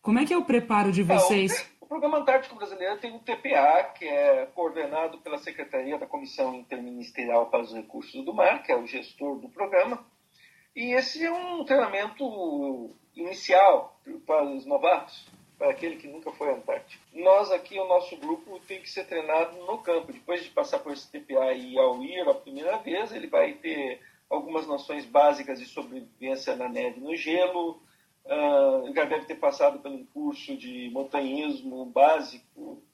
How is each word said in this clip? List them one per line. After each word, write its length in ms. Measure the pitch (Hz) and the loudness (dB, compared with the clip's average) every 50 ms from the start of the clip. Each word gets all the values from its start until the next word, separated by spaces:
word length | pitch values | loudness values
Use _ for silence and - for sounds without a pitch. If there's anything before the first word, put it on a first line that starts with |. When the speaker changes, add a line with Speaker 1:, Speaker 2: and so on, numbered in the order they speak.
Speaker 1:
Como 180 | _ 214 214 240 | _ 4 4 4
é 60 | 302 | 4
que 80 | 294 349 | 4 2
é 40 | |
o 80 | 349 - | 0 2
preparo 440 | - 240 240 233 - 220 208 202 196 | 4 2 2 2 4 2 2 4 4
de 120 | 185 185 | 2 2
Speaker 2:
É, 20 | 202 | 4
o 40 | |
Speaker 1:
vocês? 560 | 170 - 196 185 185 208 196 190 190 480 494 - | 4 6 6 6 6 6 4 4 2 0 -2 -4
Speaker 2:
te-, 140 | - _ _ | -10 _ _
o 40 | - | -14
Programa 340 | _ 294 320 277 294 311 294 | _ -6 -2 0 0 0 2
Antártico 360 | 285 269 262 262 262 - 240 | 4 4 4 4 2 -2 -12
Brasileiro 420 | 214 202 185 190 185 180 190 208 | -12 -12 -12 -8 -6 -4 -6 -4
tem 160 | 208 - 233 226 | -6 -8 -12 -12
o 60 | 233 | -12
T 160 | _ - 226 | _ -6 -6
P 180 | - - - - | -4 -2 2 4
A, 300 | 143 139 147 156 180 190 | 6 6 8 6 6 4
que 220 | - - - 175 | 0 -6 -12 -8
é 400 | 151 143 143 143 143 135 131 131 135 - | -4 0 2 4 6 4 4 2 -4 -4
coordenado 640 | - 170 160 - 160 151 139 151 156 165 160 156 | -4 -4 -2 -2 -4 -6 -4 -2 -2 -2 -4 -6
pela 200 | - _ - 151 | -10 _ -10 -10
Secretaria 600 | 147 - - - - 139 - - 131 127 139 151 | -8 -10 -12 -10 -10 -12 -6 -4 -4 -4 -4 -6
da 100 | 143 - | -6 -8
Comissão 480 | - - 143 139 131 - - 135 127 127 | -8 -10 -10 -10 -10 -4 -4 -4 -4 -4
Interministerial 920 | 123 120 _ 135 123 120 123 123 120 120 - _ - 120 120 117 117 117 | -10 -12 _ -12 -10 -10 -12 -12 -12 -14 -12 _ -8 -4 2 2 2 2
para 160 | - - 123 117 | 2 0 -2 -2
os 100 | 110 113 | -4 -10
Recursos 500 | 113 107 - - - - - - - 135 | -14 -14 -12 -14 -14 -14 -12 -14 -10 -10
do 100 | - - | -6 2
Mar, 300 | - - - 220 - - | 4 4 4 4 2 0
que 80 | - | 0
é 60 | 131 | 0
o 100 | 120 117 | 0 0
gestor 500 | 117 123 127 - - - _ - - 135 | -6 -10 -10 -12 -12 -12 _ -6 -6 -6
do 120 | 117 117 - | -8 -12 -16
programa. 560 | _ 175 202 196 196 180 190 240 247 233 - _ _ _ _ _ _ _ _ _ _ _ _ _ _ | _ -6 -6 2 4 2 4 2 -2 -8 -10 _ _ _ _ _ _ _ _ _ _ _ _ _ _
E 180 | - 233 247 247 | -8 -4 0 0
esse 320 | 262 262 - - 311 330 | 0 0 0 -4 -4 -4
é 60 | 330 | -2
um 340 | 339 349 359 359 349 339 - | -2 -4 -6 -6 -8 -8 -2
treinamento 1300 | - 269 285 240 196 196 196 208 220 - - 277 247 214 202 180 165 147 143 139 139 135 123 117 110 - _ _ _ _ | 2 4 4 4 2 -2 -4 -4 -4 -6 -6 -8 -6 -6 -6 -6 -4 -4 -4 -4 -4 -6 -8 -10 -14 -16 _ _ _ _
inicial 840 | 160 170 180 185 180 - - 180 185 196 190 160 - - - _ _ _ 277 - - - | -10 -10 -10 -8 -10 0 6 8 10 10 10 8 6 2 -4 _ _ _ -18 -18 -16 -4
para 160 | - 156 151 143 | 0 2 2 2
os 200 | 143 139 135 131 | 0 -4 -8 -4
novatos, 600 | 139 143 135 151 170 180 - - - - - - - - _ _ _ _ | -2 0 2 4 4 2 2 0 -10 -18 -20 -20 -20 -20 _ _ _ _
para 140 | _ - - | _ 0 0
aquele 240 | - - 170 170 156 | 0 0 -6 -8 -8
que 120 | - - | -10 -16
nunca 240 | 143 147 160 165 156 - | -16 -18 -12 -12 -12 -10
foi 180 | - 147 143 | -6 -2 -2
à 20 | 131 | -2
Antártica. 500 | 117 - - - - - _ - - _ _ _ | -2 -2 -6 -6 -6 -6 _ -20 -20 _ _ _
Nós 360 | 165 175 185 190 202 208 190 | 2 6 6 6 6 6 2
aqui, 280 | 185 175 180 - 202 196 | -2 -4 -4 -8 -8 -6
o 80 | 190 | 0
nosso 280 | 180 180 180 180 180 - | 4 4 4 4 0 -14
grupo 420 | - - - 165 - - 214 190 180 - | -12 -6 -6 -6 -6 -8 -18 -20 -20 -14
tem 120 | - 196 185 | -14 -14 -14
que 80 | - | -14
ser 180 | - - 196 180 | -12 -10 -10 -8
treinado 520 | - 180 165 156 156 156 160 165 165 170 180 175 | -6 -6 -6 -2 0 2 2 0 0 -4 -12 -8
no 140 | 185 - - | -8 -8 -6
campo. 340 | - 175 170 165 156 - 127 | -2 -2 -2 -2 -2 -6 -16
Depois 300 | - _ - 175 175 165 | -16 _ -6 -6 -6 -6
de 80 | - | -4
passar 260 | _ - 143 - - | _ -4 -2 -2 -2
por 160 | 139 - 151 139 | -4 -4 -6 -10
esse 180 | 139 - _ | -12 -12 _
T 80 | - 147 | -16 -16
P 160 | - _ 135 | -12 _ 0
A 160 | 131 131 131 | 0 2 2
e 280 | 131 127 127 127 127 135 | -2 -2 -6 -4 2 2
ao 240 | 131 127 120 123 131 | 4 4 2 0 -6
ir 180 | 156 180 185 170 285 | -8 -6 -4 0 0
a 40 | 269 | 0
primeira 420 | - - 143 135 139 156 170 208 | 0 -2 -14 -12 -6 -4 -4 -4
vez, 340 | 226 - - 339 - 220 - | -4 -4 -6 -4 -4 -4 -6
ele 140 | - - - | -8 -12 -10
vai 280 | - - 143 143 - - | 0 2 2 2 2 0
ter 480 | - - 165 156 147 139 127 123 - _ - _ _ _ _ | -8 -8 -8 -6 -6 -6 -8 -8 -10 _ -20 _ _ _ _
algumas 380 | 147 151 143 156 160 160 151 | -6 -6 -6 -4 -6 -6 -4
noções 360 | 151 143 139 - - 147 147 139 | -4 -8 -8 -6 -8 -10 -10 -10
básicas 560 | 117 117 147 147 147 139 139 135 135 131 120 | 0 4 6 6 6 4 2 -4 -8 -8 -10
de 60 | 123 | -10
sobrevivência 880 | - - 151 131 120 127 131 117 - _ _ 123 131 135 131 - 139 120 | -12 -12 -12 -12 -10 -14 -16 -16 -16 _ _ -6 -6 -6 -6 -4 -6 -6
na 140 | 120 123 123 | -4 -6 -6
neve 300 | 120 123 123 123 117 123 | -6 -4 -6 -6 -6 -8
e 40 | 131 | -8
no 120 | 151 165 | -8 -8
gelo. 680 | 165 156 156 165 180 180 180 180 175 170 165 165 - _ _ _ _ _ _ _ _ _ 135 | -6 -4 -2 2 2 2 2 0 -4 -4 -6 -8 -10 _ _ _ _ _ _ _ _ _ -4
Ah, 540 | 139 151 147 147 143 139 139 135 131 131 127 127 139 | -2 0 2 4 6 6 6 6 4 2 0 0 0
já 120 | 156 151 | 0 0
deve 200 | - - 151 - | 0 0 -4 -4
ter 100 | - 160 | -6 -8
passado 440 | - - 277 277 - - 143 - - | 0 0 0 2 4 4 4 4 2
pelo 260 | - - 277 262 254 - _ | -10 -10 -12 -12 -14 -12 _
curso 420 | 294 302 294 285 - - - 277 | -4 -4 -4 -4 -6 -10 -12 -12
de 360 | 262 - 247 254 247 247 240 | -10 -10 -12 -12 -10 -10 -8
montanhismo 920 | 233 - 135 - - 143 139 131 135 147 151 151 139 131 127 131 127 131 127 | -6 -6 -6 -4 -4 -4 -2 -2 -4 -4 -4 -4 -6 -6 -8 -10 -10 -10 -12
básico 1000 | 123 120 135 139 151 160 156 139 - 123 120 _ _ _ - - - - - _ _ | -4 4 6 6 6 6 2 -2 -8 -14 -20 _ _ _ -18 -16 -16 -16 -18 _ _